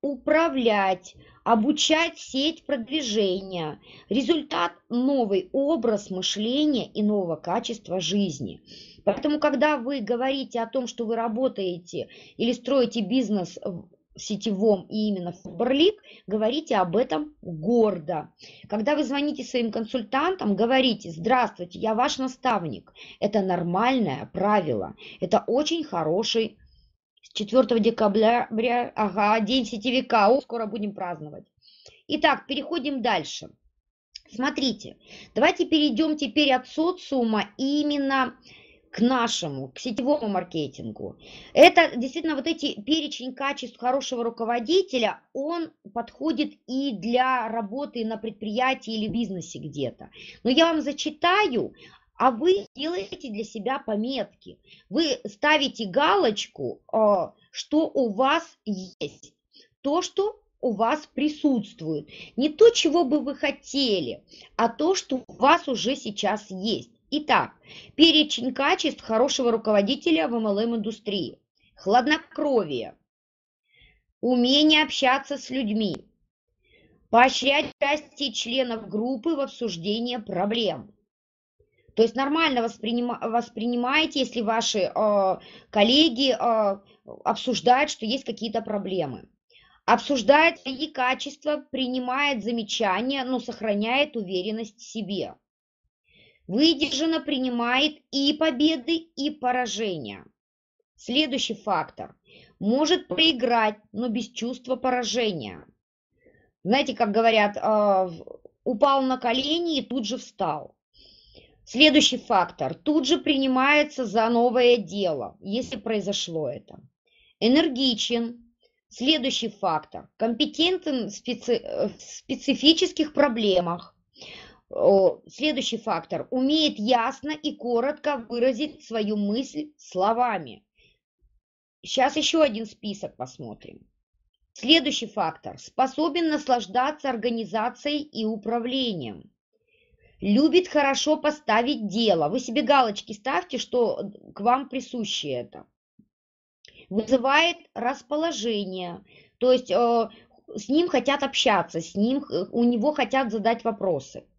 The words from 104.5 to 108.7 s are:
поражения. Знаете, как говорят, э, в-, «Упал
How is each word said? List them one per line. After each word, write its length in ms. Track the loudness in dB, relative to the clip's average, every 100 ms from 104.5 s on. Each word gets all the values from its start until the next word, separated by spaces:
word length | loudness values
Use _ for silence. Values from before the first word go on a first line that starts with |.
| -8 -6 -2
поражения. 920 | 0 -2 -2 -2 -2 -2 -8 -14 -20 _ _ _ _ _ _ _ _ _
Знаете, 300 | 0 2 2
как 180 | 0 0
говорят, 460 | 4 4 4 2 0
э, 20 |
в-, 800 | 0 2 4 4 2 -4 -16 -20 -20 _
«Упал 380 | -4